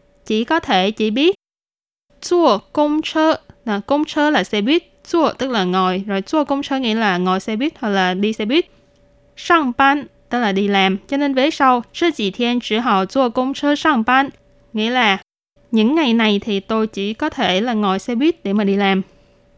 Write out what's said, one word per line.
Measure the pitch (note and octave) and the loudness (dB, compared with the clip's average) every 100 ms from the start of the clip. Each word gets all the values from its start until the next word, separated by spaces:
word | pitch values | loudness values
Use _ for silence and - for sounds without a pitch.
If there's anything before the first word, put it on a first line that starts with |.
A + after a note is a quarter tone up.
| _ _ - | _ _ -4
chỉ | A3 | -2
có | A#3 D#4+ | 0 -2
thể, | D#4+ G3 F#3+ | 0 0 2
chỉ | A3 A3 | 0 -2
biết. | G#3+ D#4+ G4+ _ _ _ _ _ _ _ _ | 2 2 0 _ _ _ _ _ _ _ _
坐 | - F4 D#4+ G3+ - | -2 2 4 2 -2
公 | - D4 D4+ | -2 0 0
车 | - D#4+ D#4 D4+ - - - | -2 0 0 0 -6 -12 -6
là, | G3+ | -4
公 | - C#4+ D4+ | -2 -2 -2
车 | - D4 | 0 0
là | D4 | 2
xe | F#3 G#3 | 0 -2
buýt. | G#3 E4 - _ - | 0 0 -2 _ -4
坐 | E4+ C#4 | 0 0
tức | - C4 | -2 -4
là | A#3 | -2
ngồi. | F3+ F#3 F#3 F#3 G3+ | 0 0 0 -2 -4
Rồi | G3 | -6
坐 | F#3+ D#4 C#4+ | -2 -2 0
公 | C#4 | -2
车 | C#4+ C4+ | -4 -4
nghĩa | B3 A3 | -2 0
là | G#3+ F3+ | 0 0
ngồi | F3+ F#3+ | 0 -2
xe | G#3+ G#3+ | -2 -4
buýt | C#4+ - | -4 -4
hoặc | G#3+ | -2
là | G3 F#3 | 0 0
đi | F#3 G#3+ | 0 -2
xe | A3 G#3+ | -2 0
buýt. | D4 - _ _ _ _ _ _ - | 0 -2 _ _ _ _ _ _ -6
上 | - E4+ C4+ | 2 2 2
班 | A#3+ C#4 C#4+ C4 _ - | 0 2 2 -4 _ -8
tức | A#3+ | -2
là | A3 | -2
đi | G3 G3+ | 0 0
làm. | G3 F#3+ F#3+ - | 2 2 0 -4
Cho | C#4 | -2
nên | C#4+ | -2
vế | C4 C#4+ | 0 0
sau, | - C#4 B3 A#3 | 2 2 2 -2
这 | - E4+ | -2 -2
几 | D4 G3+ | 0 -4
天 | F#3+ A#3+ B3 | -2 -2 -2
只 | - G#3+ | -2 -2
好 | A#3+ G3 F#3+ | 0 0 0
坐 | C4+ B3+ | 0 0
公 | A#3+ B3+ | 0 -4
车 | C#4 D4 D4 | -2 -2 0
上 | D#4+ C4+ | 2 2
班, | A3 C4 C4+ - _ _ _ | 2 2 0 -6 _ _ _
nghĩa | A3 A3 | -4 -2
là | B3+ A3 G3 - _ _ _ _ | 0 0 0 -4 _ _ _ _
những | A3 G#3+ D#4+ | 2 2 2
ngày | C#4+ | 2
này | A#3 A3 G3+ | 2 2 0
thì | A3+ G3 | -2 -4
tôi | - A3 A3 | -2 -2 -2
chỉ | - G3+ | -4 -6
có | A3 D4+ | -4 -6
thể | - F#3+ F#3 | -2 -2 0
là | A#3+ | -2
ngồi | A3 G#3 F#3+ | -2 0 -2
xe | - A#3 | -4 -2
buýt | D4+ E4+ | 0 -2
để | G3 | -2
mà | G3+ | 0
đi | G3+ G3 | 0 2
làm. | G3 G3 F#3+ _ _ _ _ | 2 0 -2 _ _ _ _